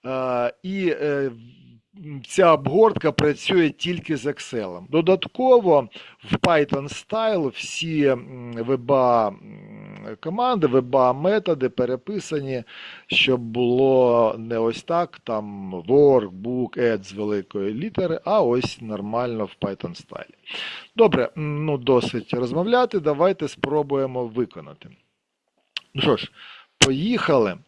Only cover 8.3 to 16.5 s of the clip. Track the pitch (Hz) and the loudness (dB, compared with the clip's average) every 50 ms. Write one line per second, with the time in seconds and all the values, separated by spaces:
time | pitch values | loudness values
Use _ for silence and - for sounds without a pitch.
8.3 | 135 127 120 120 120 117 113 117 135 131 120 120 139 131 127 123 120 117 110 104 | -16 -14 -14 -12 -8 -8 -2 -2 -2 -2 0 0 2 4 4 4 4 4 2 0
9.3 | 98 101 - 104 104 - - - - - - - - - 104 107 110 _ - 156 | -4 -8 -20 -20 -20 -20 -20 -20 -20 -20 -18 -18 -18 -16 -14 -14 -14 _ -8 -8
10.3 | 180 220 247 254 254 202 160 139 120 135 127 123 127 135 127 127 123 135 151 185 | -4 -2 0 0 2 2 2 4 4 2 2 4 2 4 4 4 2 2 0 0
11.3 | 208 214 190 185 165 139 127 123 - - 127 120 127 123 _ - 208 196 - - | 0 0 0 0 -2 0 0 -4 -2 -2 -2 -2 -2 -6 _ -8 -8 -8 -6 -6
12.3 | 160 147 139 135 131 123 117 - - - - - - - _ _ 139 135 - 131 | -6 -6 -4 -4 -6 -6 -8 -10 -18 -20 -20 -20 -20 -20 _ _ -2 0 2 2
13.3 | 131 120 120 113 110 120 123 120 123 127 135 135 135 127 127 123 120 117 117 110 | 0 -2 -2 -6 -2 0 0 2 2 4 4 4 4 4 4 4 4 4 4 2
14.3 | - 113 113 113 117 113 113 113 113 - - - 165 170 175 170 - - _ - | 0 -2 -8 -4 -2 0 0 0 -2 -4 -6 -4 -2 -2 -2 -4 -8 -18 _ -6
15.3 | 113 107 107 104 101 101 98 95 92 90 82 92 127 143 147 143 135 127 107 95 | -6 -6 -6 -8 -12 -12 -10 -10 -10 -10 -2 2 4 6 6 6 6 4 2 -2
16.3 | 90 95 98 117 | -10 -10 -8 -6